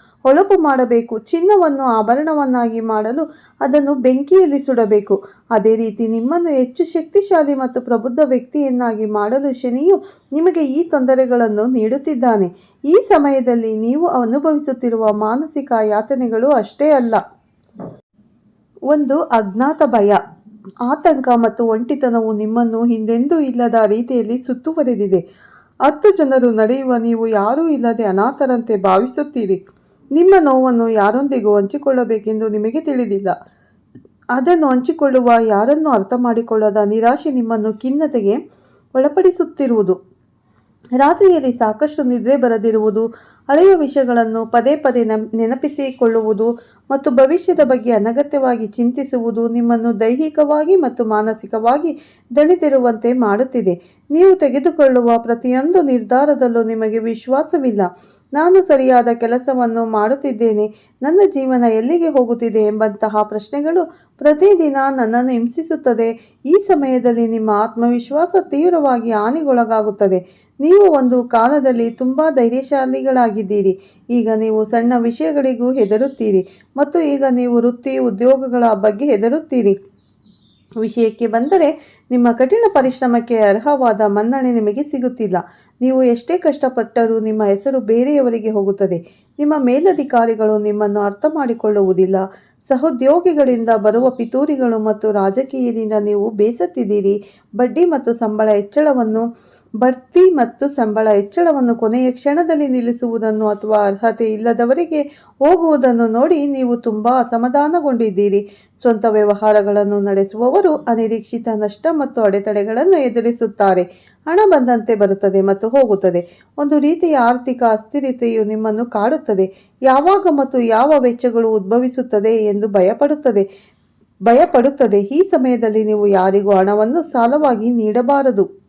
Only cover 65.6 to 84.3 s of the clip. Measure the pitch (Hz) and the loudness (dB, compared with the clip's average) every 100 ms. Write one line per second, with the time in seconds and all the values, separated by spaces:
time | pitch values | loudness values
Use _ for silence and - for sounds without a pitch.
65.6 | 330 320 262 226 226 226 _ _ 262 370 | -6 -4 -2 0 -2 -6 _ _ 0 2
66.6 | 403 349 269 254 240 233 233 226 220 208 | 2 0 2 0 0 0 0 -2 0 0
67.6 | 226 226 240 240 233 285 349 381 - 285 | -2 -2 0 0 -2 -2 0 0 0 0
68.6 | 349 349 277 247 226 220 214 294 294 247 | 2 2 2 0 -2 -2 -2 -2 0 0
69.6 | 233 226 214 202 202 185 180 _ _ - | 0 0 -2 0 0 0 -4 _ _ -4
70.6 | 285 381 392 294 254 247 247 233 233 294 | 4 6 6 4 2 0 0 0 2 2
71.6 | 262 240 233 233 254 269 311 262 233 247 | 0 0 -2 -4 -4 0 0 2 0 0
72.6 | 269 277 262 262 262 254 233 208 190 208 | -2 -2 -2 -2 0 0 0 -2 -4 -2
73.6 | 190 185 - _ - 240 220 220 220 220 | 0 -2 -8 _ -4 -2 0 0 0 -2
74.6 | 214 233 233 247 233 233 311 294 262 240 | -2 0 0 0 -2 -2 -2 -2 -2 -2
75.6 | 247 262 202 214 269 269 220 190 180 _ | -2 0 0 0 -2 -4 -2 -2 -2 _
76.6 | _ 262 294 349 311 277 269 247 247 240 | _ -4 -2 0 -2 0 0 0 0 0
77.6 | 233 240 269 262 254 190 247 269 262 247 | 0 -2 -6 -2 -2 0 2 2 0 0
78.6 | 233 214 214 208 285 214 226 294 320 254 | 0 2 0 0 0 0 0 -2 -2 0
79.6 | 202 196 - _ _ _ _ _ _ _ | 0 0 -4 _ _ _ _ _ _ _
80.6 | _ 226 220 240 226 220 233 220 269 370 | _ -8 -4 0 -2 0 -4 -2 0 2
81.6 | 302 311 - _ - 247 240 233 262 427 | 2 -2 -10 _ -4 0 2 2 2 2
82.6 | 453 302 262 254 254 240 233 233 208 202 | 2 2 0 -2 -2 -2 0 2 2 2
83.6 | 254 285 247 208 214 202 220 | 0 0 2 2 0 0 -2